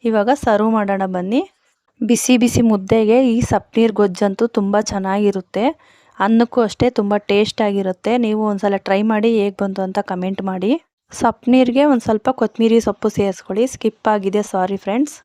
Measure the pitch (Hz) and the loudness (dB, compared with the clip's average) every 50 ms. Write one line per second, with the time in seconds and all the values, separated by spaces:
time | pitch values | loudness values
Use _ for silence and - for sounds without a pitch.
0 | _ 233 220 214 202 226 262 285 - - 214 202 214 226 226 220 208 196 196 196 | _ 0 0 0 2 2 0 0 2 0 2 2 2 2 0 0 0 -2 -2 -2
1 | 190 190 185 180 180 190 214 269 381 392 _ _ _ _ _ _ _ _ _ _ | -2 -4 -4 -6 -4 -2 -2 -2 -2 -2 _ _ _ _ _ _ _ _ _ _
2 | 233 208 202 220 - - 254 240 226 247 - - 240 226 214 202 190 190 220 226 | 0 0 0 0 2 2 2 4 4 2 2 2 2 2 2 0 0 0 2 2
3 | 220 208 220 247 269 254 226 233 247 - - 202 - _ - 226 226 226 214 214 | 4 4 4 4 4 2 2 0 0 0 -2 -2 -4 _ 0 2 2 2 2 2
4 | 208 202 180 - 214 202 196 - 226 240 _ 233 202 196 202 208 214 - - 202 | 0 0 0 0 -2 -2 0 0 -2 -2 _ -2 -2 0 0 0 -2 -2 -6 -6
5 | 190 190 190 202 208 202 196 190 185 _ _ 180 214 269 330 _ _ _ _ _ | -4 -2 -2 0 0 0 -2 -2 -8 _ _ -2 -2 -2 -2 _ _ _ _ _
6 | _ _ _ - 190 202 226 226 233 233 - 254 233 208 - _ 233 247 247 - | _ _ _ -4 0 2 4 2 2 2 2 0 0 0 0 _ -2 0 0 0
7 | 214 202 208 208 - _ 202 202 214 208 - - 226 208 202 196 196 185 185 _ | -2 0 0 -2 0 _ 2 2 2 0 0 -2 -2 -2 0 -2 -2 -4 -6 _
8 | _ - 226 247 240 220 214 214 214 214 208 196 - 202 196 190 _ - 196 196 | _ -2 0 0 0 0 0 -2 -2 -2 -2 -2 -2 -2 -2 -2 _ -2 0 0
9 | 214 220 220 214 208 233 233 220 202 202 196 - 202 196 190 196 190 190 190 208 | 2 0 0 0 2 2 2 2 0 -2 -2 -4 -6 -4 -4 -4 -6 -4 -4 -4
10 | 202 - 196 180 180 185 196 - 196 190 185 185 180 208 262 330 _ _ _ _ | -4 -4 -6 -6 -4 -6 -6 -6 -6 -6 -6 -4 -2 -2 -2 -2 _ _ _ _
11 | _ _ - - - 233 214 _ _ - 247 254 262 247 233 269 285 302 277 240 | _ _ -12 -2 -2 -2 -2 _ _ 2 4 4 4 2 2 2 2 2 2 0
12 | - - 220 214 _ 254 262 - - - _ - 226 226 220 233 226 - - _ | 0 -2 -2 -2 _ -2 -2 -2 -2 -4 _ 0 0 4 4 2 2 0 -6 _
13 | - 214 - - 202 196 185 - - - 190 202 233 262 - - - 220 - _ | -4 -4 -2 0 -2 -2 -2 -8 -10 -8 -2 -2 -2 -2 -2 -4 -4 -4 -4 _
14 | _ - 214 208 190 196 190 208 208 - - 190 185 185 196 190 - 202 196 240 | _ 0 0 0 -2 -2 -2 -2 -4 -2 -4 -4 -2 -2 -4 -6 -6 -4 -2 -2
15 | 294 294 - - _ | -2 -4 -6 -16 _